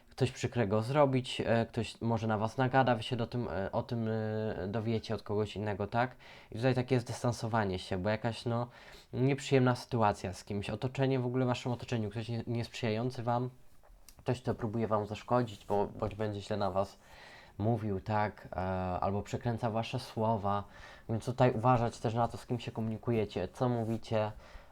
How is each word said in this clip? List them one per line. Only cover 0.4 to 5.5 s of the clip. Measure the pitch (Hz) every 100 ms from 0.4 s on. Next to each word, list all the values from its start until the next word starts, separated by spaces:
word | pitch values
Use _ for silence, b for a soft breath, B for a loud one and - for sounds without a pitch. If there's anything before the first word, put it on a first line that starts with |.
| 127 123 101 107
zrobić, | 113 147 143 131 127 - -
e, | 117 117
ktoś | - 107 -
może | 113 113 113
na | 107
was | 110 -
nagada, | 127 135 127 117
wy |
się | - 117
do | 117
tym, | 123 117
e, | 170 196
o | 117
tym, | 120 120 110
e, | 110 107 110 110 90 92
dowiecie | 113 107 113 - 107
od |
kogoś | - 104 104